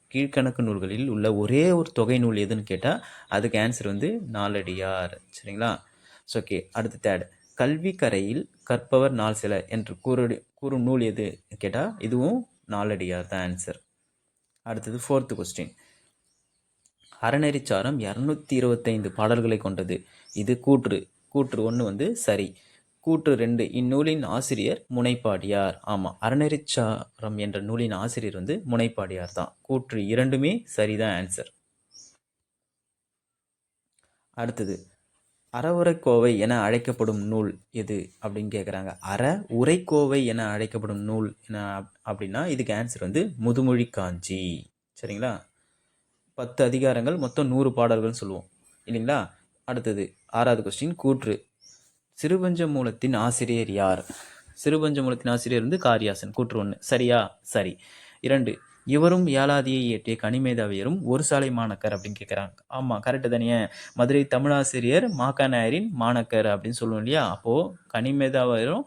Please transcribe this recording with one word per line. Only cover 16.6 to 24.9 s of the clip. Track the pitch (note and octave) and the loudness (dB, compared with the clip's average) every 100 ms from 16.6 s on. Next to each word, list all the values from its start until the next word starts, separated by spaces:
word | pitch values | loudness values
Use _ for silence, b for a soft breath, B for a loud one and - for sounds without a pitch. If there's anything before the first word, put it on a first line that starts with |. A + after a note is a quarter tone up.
| _ _ _ _ _ - | _ _ _ _ _ -4
அறநெறிச்சாரம் | A2+ C#3 D3+ C#3+ C3 G2 A#2+ C#3+ | 0 2 2 0 0 0 0 -2
இருநூத்தி | G2+ G#2 C#3 D3+ - | -4 -4 -2 -4 -2
இருபத்தைந்து | C3 B2 A#2+ A#2+ A2 G2+ | 2 2 2 0 -2 -4
பாடல்களை | G2+ A2 A#2+ A2+ G#2+ | 0 2 4 2 0
கொண்டது. | F#2+ F#2+ F#2 F2+ B B B | -2 -4 -4 -6 B B B
இது | G#2 G#2 B2 | -6 -2 0
கூற்று. | - C#3 A#2+ G2 - _ _ | 4 4 4 -2 -4 _ _
கூற்று | C#3+ C3 A#2+ A2+ | -2 0 0 0
ஒண்ணு | A#2+ | 0
வந்து | A2+ G2+ E3 A#3+ | -2 -2 -2 -2
சரி. | - G2+ F#2+ b b b b _ | 0 0 0 b b b b _
கூற்று | - D#3+ D#3 B2+ | 0 2 4 2
ரெண்டு, | A#2 A#2+ A2 | 2 0 0
இந்நூலின் | B2 B2 C3+ D#3 D#3 | -2 0 2 2 0
ஆசிரியர் | G#2 A2 C3+ A#2 G#2 - | -2 -4 -2 -2 -2 -2
முனைப்பாடியார். | - | -4